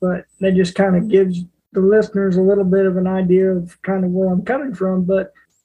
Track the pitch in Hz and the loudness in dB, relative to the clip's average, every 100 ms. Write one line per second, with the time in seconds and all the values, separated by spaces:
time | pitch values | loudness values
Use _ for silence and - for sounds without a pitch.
0 | 185 180 - - 190 185 180 - 196 180 | -6 -6 -10 -4 0 0 0 0 0 0
1 | 220 190 185 175 180 _ _ 196 190 214 | 2 2 2 -2 -10 _ _ 0 2 2
2 | 208 196 196 180 190 202 185 196 190 180 | 0 -2 0 2 2 2 2 2 0 0
3 | 185 190 185 185 190 185 175 _ - 190 | -2 -2 2 2 2 -2 -6 _ -6 -2
4 | 185 180 190 180 180 277 285 180 185 190 | -2 -2 0 -2 -2 -4 -6 -6 -4 -2
5 | 180 190 - _ _ _ | 0 -2 -4 _ _ _